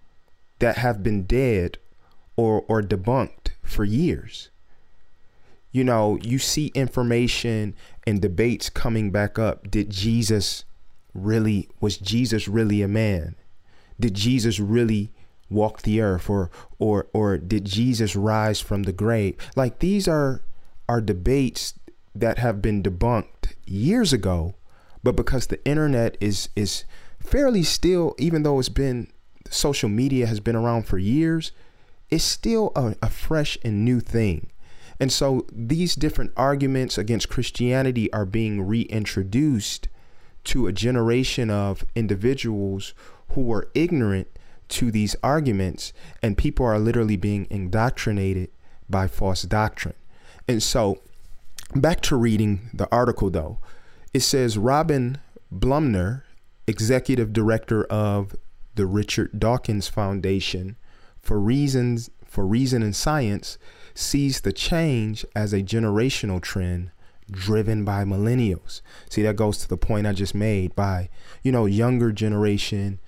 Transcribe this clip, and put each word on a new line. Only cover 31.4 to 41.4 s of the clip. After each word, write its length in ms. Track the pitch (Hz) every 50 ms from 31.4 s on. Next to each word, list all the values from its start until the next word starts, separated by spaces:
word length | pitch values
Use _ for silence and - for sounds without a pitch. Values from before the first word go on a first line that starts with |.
| 160 - - - - - - - - - - - - -
it's 140 | - 160 -
still 480 | - - - - 220 226 220 214 - -
a, 220 | - 127 110 190 - -
a 80 | -
fresh 480 | - - - - 156 156 147 - - - -
and 220 | 117 107 101 107
new 160 | 120 127 120
thing. 500 | 104 - - 117 113 104 85 - - - - - - - - - - - - -
And 140 | 131 131 -
so 340 | - 147 139 135 127 - - -
these 420 | 113 117 117 156 160 180 170 -
different 380 | - 151 151 147 - - - -
arguments 600 | - 127 135 143 139 139 135 135 131 131 - -
against 320 | - 101 107 117 - - -
Christianity 840 | - - 120 - - - 117 123 127 131 135 131 127 120 110 - -
are 120 | 107 104
being 420 | 92 101 110 110 110 104 101 95
reintroduced 1200 | 95 107 117 113 - 107 110 104 - - 101 95 95 98 127 151 156 135 107 101 - - - - - - - - - - - - - - - -
to 220 | - - - -
a 60 | 92 95
generation 800 | 101 107 120 127 123 113 113 117 127 131 127 - -